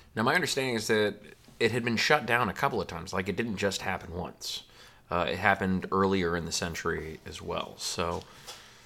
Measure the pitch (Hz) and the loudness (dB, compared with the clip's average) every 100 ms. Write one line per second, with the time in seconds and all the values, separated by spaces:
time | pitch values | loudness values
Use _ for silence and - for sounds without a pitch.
0 | - 113 120 170 139 139 131 113 107 110 | -8 -2 2 2 2 0 0 -2 2 4
1 | 104 101 - - - - 113 120 120 110 | 2 0 -12 -20 -18 0 2 2 0 2
2 | - 151 113 120 113 - 139 113 85 85 | 4 4 4 2 2 0 -2 0 -4 -8
3 | 85 92 95 92 117 92 101 92 101 90 | -4 -4 -2 -2 -4 -2 -2 -2 -4 -6
4 | 85 87 80 - - - - - - - | -6 -8 -8 -10 -10 -10 -12 -20 -20 -20
5 | - 87 85 92 101 98 95 92 92 95 | -4 0 0 2 4 4 4 0 2 4
6 | 98 98 85 85 82 - 90 80 85 80 | 4 4 2 0 -2 -4 -4 -4 -4 -4
7 | 80 78 85 85 87 82 - - - - | -6 -12 -14 -12 -6 -6 -6 -8 -6 -2
8 | 85 87 - - - - - - | -2 -2 -6 -16 -18 -18 -20 -20